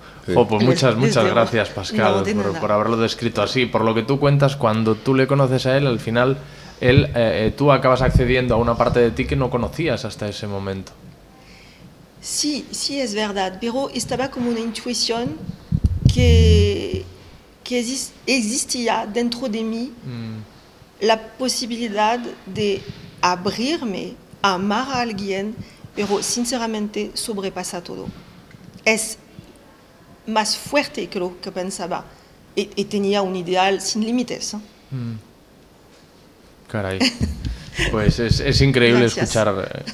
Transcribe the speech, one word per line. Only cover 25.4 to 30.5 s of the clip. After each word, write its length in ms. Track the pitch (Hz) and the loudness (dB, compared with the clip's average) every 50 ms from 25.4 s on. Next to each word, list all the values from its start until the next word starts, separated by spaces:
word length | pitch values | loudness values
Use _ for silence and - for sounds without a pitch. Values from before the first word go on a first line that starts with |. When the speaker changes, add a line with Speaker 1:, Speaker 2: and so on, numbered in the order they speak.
| 196 214 233 - - - - - - - - | -4 -6 -8 -10 -14 -16 -18 -20 -20 -14 -6
Speaker 3:
pero 280 | - 208 196 202 190 - | -6 -2 -2 -2 -2 -2
sinceramente 880 | - - 247 240 240 269 247 233 226 220 214 208 208 - 208 208 - - | -2 -2 -2 -2 -2 -2 -2 -2 -4 -4 -4 -4 -4 -4 -6 -6 -6 -6
sobrepasa 680 | - - - 220 196 190 190 185 180 180 - - 175 170 | -8 -8 -6 -6 -4 -6 -6 -6 -6 -8 -8 -8 -10 -10
todo. 240 | - - - - - - - - - - - - - - - - - - - - | -10 -12 -10 -10 -12 -12 -14 -20 -20 -20 -20 -20 -20 -20 -20 -20 -20 -20 -2 2
Es 340 | 220 220 214 - - - - - - - - - - - - - - - - - - - - - - - - - | 2 2 2 0 -6 -10 -12 -16 -20 -20 -20 -20 -20 -20 -20 -20 -20 -20 -20 -20 -20 -20 -20 -20 -20 -20 -16 -8
más 300 | 214 220 - 208 202 | -2 0 0 2 0